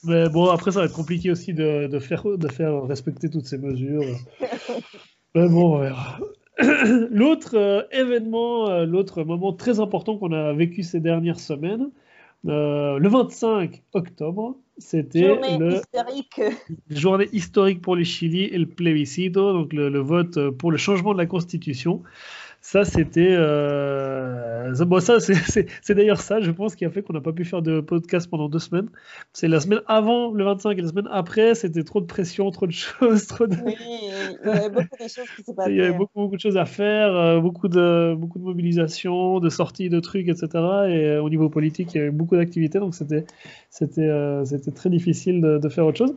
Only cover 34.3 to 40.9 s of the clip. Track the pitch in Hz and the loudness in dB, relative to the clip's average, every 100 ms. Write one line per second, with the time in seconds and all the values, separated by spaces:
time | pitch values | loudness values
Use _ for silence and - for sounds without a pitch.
34.3 | - 208 202 208 196 170 - 226 - 240 | -4 0 0 2 -2 -4 -8 -12 -12 -14
35.3 | - 214 185 190 196 180 180 202 208 202 | -14 -12 -4 0 2 2 0 -2 -4 -6
36.3 | 190 214 190 165 - 208 214 208 180 170 | -2 0 0 -2 -2 0 2 2 4 4
37.3 | 165 170 175 196 175 175 170 170 160 170 | 4 2 0 2 4 4 4 2 0 -6
38.3 | 180 180 175 170 170 160 - 185 180 185 | -8 -6 -2 0 2 0 -2 -4 0 0
39.3 | 185 170 - 175 - 185 170 165 202 175 | 2 0 0 -4 -4 0 0 0 -4 -2
40.3 | 170 160 165 170 202 196 | -2 -2 -2 0 2 2